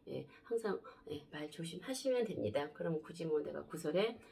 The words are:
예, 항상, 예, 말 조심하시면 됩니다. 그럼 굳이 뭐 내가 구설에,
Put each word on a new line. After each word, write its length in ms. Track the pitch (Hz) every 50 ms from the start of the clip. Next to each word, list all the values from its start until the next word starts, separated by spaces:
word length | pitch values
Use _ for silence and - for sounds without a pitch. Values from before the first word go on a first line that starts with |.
| - -
예, 180 | 135 131 131 - - - -
항상, 380 | - 233 226 226 208 190 - - - - - - -
예, 160 | 151 147 - -
말 180 | - 151 151 151
조심하시면 760 | - - 165 165 170 185 - - 262 262 277 269 254 247 226
됩니다. 440 | 196 - - - 104 - 143 147 151 -
그럼 280 | - 175 170 160 156
굳이 240 | - - 170 170 165
뭐 140 | 160 156 151
내가 220 | 147 151 147 151 147
구설에, 560 | - - 160 170 156 156 185 214 233 233 - - -